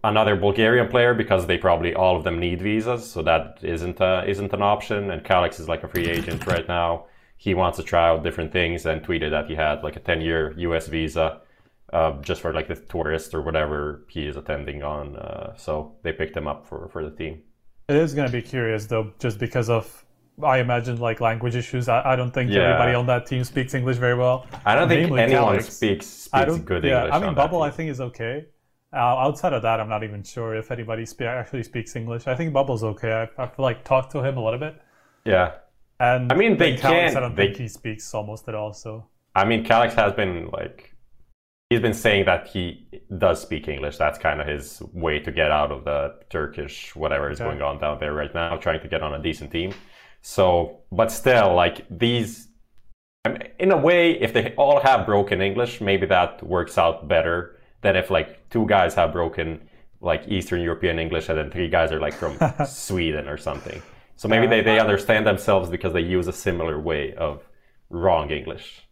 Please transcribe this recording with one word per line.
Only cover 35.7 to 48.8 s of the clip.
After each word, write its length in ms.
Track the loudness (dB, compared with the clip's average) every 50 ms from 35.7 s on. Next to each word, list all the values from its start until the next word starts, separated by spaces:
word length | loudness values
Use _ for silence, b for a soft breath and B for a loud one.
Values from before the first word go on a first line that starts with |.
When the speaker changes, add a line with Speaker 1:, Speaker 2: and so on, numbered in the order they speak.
| _ _ -20 _ _ _
Speaker 2:
And 320 | 2 2 2 2 2 2
Speaker 1:
I 40 | 4
mean, 200 | 4 6 4 6
they 160 | 4 4 2
Speaker 2:
then 80 | 2 2
Calyx, 280 | 2 4 4 4 4 2
Speaker 1:
can, 80 | 2
Speaker 2:
I 40 | 0
don't 160 | -2 -2 0
Speaker 1:
they 100 | 2 2
Speaker 2:
think 120 | 2 2 -4
he 100 | -10 -10
speaks 440 | -10 -10 -8 -8 -8 -8 -12 -8
almost 360 | -6 -6 -6 -6 -10 -12 -10 -8
at 60 | -6
all, 180 | -6 -6 -6
so. 340 | -8 -12 -14 -14 -14 -14 -16 _ _ _ _ _ _
Speaker 1:
I 80 | 2 4
mean, 200 | 4 4 0 4
Calyx 280 | 4 4 4 4 4 4
has 200 | 2 2 2 2
been, 340 | 0 -2 -2 -2 -6 -8 -8
like, 440 | -8 -8 -8 -10 -12 -16 -20 -20 -20 -20 -20 -20 -20 -20 -20 _ _ _ _ _ _ _ _ _
he's 100 | 0 2
been 140 | 2 0 -2
saying 300 | 2 2 4 4 4 4
that 240 | 4 2 2 0 -6
he 400 | -6 -6 -6 -6 -8 -12 -18 -20 -20 -20 -14 -12 -4 2
does 220 | 2 2 2 2
speak 280 | -2 -8 -8 -6 -6 -6
English. 300 | -8 -6 -6 -8 -4 0
That's 200 | -2 -2 -2 0
kinda 240 | -2 -2 0 0
his 400 | -4 -4 -4 -6 -8 -12 -16 -16 -18 -14
way 280 | -10 -4 -2 -2 -2 -2
to 100 | -4 -6
get 220 | -2 0 2 2
out 180 | 4 2 2 0
of 140 | -2 -6 -6
the 320 | -4 -2 -2 -2 -4 -8 -12 -20 _
Turkish 680 | -6 -6 -6 -6 -8 -10 -12 -12 -12 -16 -18 -16 -10
whatever 340 | -6 -4 -2 -2 0 -2 -4
is 100 | -6 -6
Speaker 2:
Okay. 100 | -6 -6
Speaker 1:
going 120 | -6 -4
on 160 | -4 -4 -4 -4
down 220 | -4 -4 -4 -4
there 120 | -6 -6
right 220 | -4 -4 -6 -6 -6
now, 220 | -6 -4 -4 -6
trying 240 | -4 -2 -4 -4 -4